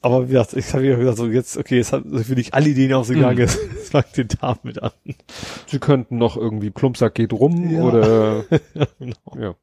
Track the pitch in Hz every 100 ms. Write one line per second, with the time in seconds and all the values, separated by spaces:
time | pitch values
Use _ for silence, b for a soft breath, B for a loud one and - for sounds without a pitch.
0 | 127 127 127 131 113 131 131 135 135 123
1 | 127 113 117 117 123 - - 123 117 135
2 | 143 143 113 127 117 131 151 131 135 131
3 | 117 127 127 123 120 - - - - 147
4 | - - 117 - 135 117 120 113 117 _
5 | - - _ B B B B 139 - 139
6 | 117 120 117 113 113 107 101 - 135 123
7 | 113 - 113 110 139 170 175 160 - 117
8 | 110 113 107 107 107 165 - 160 147 _
9 | 127 120 - 131 110 87